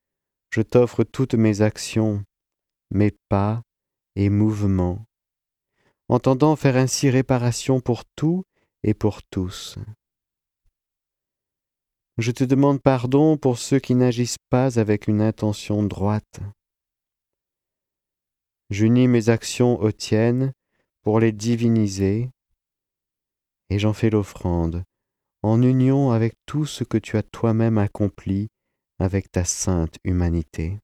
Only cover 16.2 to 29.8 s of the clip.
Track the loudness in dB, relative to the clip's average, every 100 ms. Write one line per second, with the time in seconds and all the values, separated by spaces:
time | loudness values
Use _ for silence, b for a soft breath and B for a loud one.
16.2 | -6 -14 -14 -16 _ _ _ _ _ _
17.2 | _ _ _ _ _ _ _ _ _ _
18.2 | _ _ _ _ -8 0 2 4 4 2
19.2 | 2 0 -2 0 2 2 0 -2 -2 0
20.2 | 2 0 -4 -8 _ _ _ _ 0 2
21.2 | 2 0 -2 0 2 2 0 0 -2 -2
22.2 | -6 -12 _ _ _ _ _ _ _ _
23.2 | _ _ _ _ -6 -2 0 0 0 0
24.2 | -2 -6 -2 0 -2 -4 -10 _ _ _
25.2 | _ _ 0 2 2 2 2 2 2 2
26.2 | 0 -4 -8 -6 -6 -6 -4 -4 -2 -4
27.2 | -4 -4 -2 2 2 2 0 -2 -4 -4
28.2 | -4 -4 -4 _ _ _ _ -6 -2 -2
29.2 | -4 -4 -4 -4 -2 -2